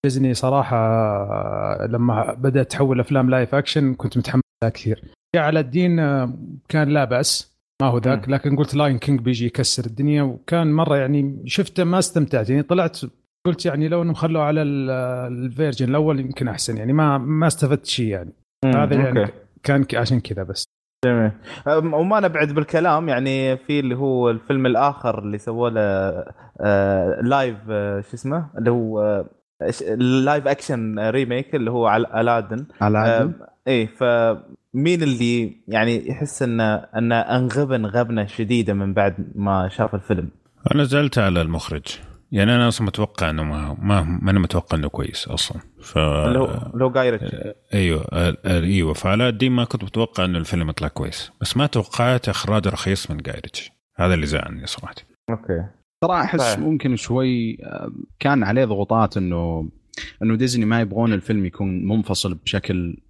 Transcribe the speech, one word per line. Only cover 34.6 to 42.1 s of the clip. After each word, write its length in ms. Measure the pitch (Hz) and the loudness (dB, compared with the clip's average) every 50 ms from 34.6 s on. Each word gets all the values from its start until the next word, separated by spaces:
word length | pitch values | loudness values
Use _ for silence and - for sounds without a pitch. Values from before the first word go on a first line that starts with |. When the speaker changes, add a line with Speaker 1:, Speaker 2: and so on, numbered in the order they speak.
| _ _ - 127 143 170 180 170 | _ _ -4 0 2 2 2 2
Speaker 2:
اللي، 500 | 160 143 127 117 120 120 120 120 113 104 - _ _ - | 2 0 0 2 0 0 2 0 -2 -4 -6 _ _ -2
يعني، 400 | 107 110 110 117 117 104 - - | 0 2 2 2 0 0 -2 -6
يحس 340 | 135 - 151 143 - - | -6 -6 -6 -8 -4 -4
إنه، 320 | 135 120 117 113 113 107 107 | -2 0 0 2 2 2 0
إنه 400 | - - - - 110 117 117 117 | 0 -4 -6 -4 -2 0 2 2
انغبن 720 | 117 - - 120 127 127 123 - 139 147 135 131 120 110 | 2 2 2 0 0 0 0 0 0 0 0 0 -2 -2
غبنة 400 | 104 101 120 120 113 120 110 104 | 0 0 0 0 0 0 -2 -2
شديدة 480 | 101 - - 113 101 123 120 110 98 101 | -4 -4 -6 -2 0 0 0 2 0 0
من 200 | 98 98 98 92 | 0 -2 0 2
بعد 200 | 104 101 98 92 98 - - - | 2 2 2 0 -4 -10 -10 -6
ما 340 | 101 101 98 98 95 92 95 | -4 -2 0 0 0 0 -2
شاف 260 | - - 110 110 - | -2 -2 -2 -2 -2
الفيلم؟ 340 | 98 - - 107 87 82 76 - _ _ _ _ _ - - - | -6 -2 -2 -2 -2 -2 -8 -12 _ _ _ _ _ -2 0 2
Speaker 4:
أنا 100 | 147 143 | 2 2
زعلت 340 | 127 135 143 147 135 - 127 | 2 2 0 0 2 2 2
على 240 | 104 95 87 85 | 2 2 2 2
المخرج. 400 | 82 80 82 80 - - 78 73 - - - - - - | 0 0 -2 -4 -6 -6 -8 -8 -8 -10 -14 -14 -16 -20